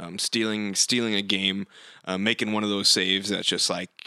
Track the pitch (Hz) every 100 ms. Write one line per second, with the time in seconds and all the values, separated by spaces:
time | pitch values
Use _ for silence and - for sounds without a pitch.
0 | 85 90 - 117 110 107 104 98 - 123
1 | 117 101 101 98 98 98 107 - - -
2 | - 92 107 117 107 107 104 101 95 -
3 | 92 95 98 92 - 90 - 90 92 -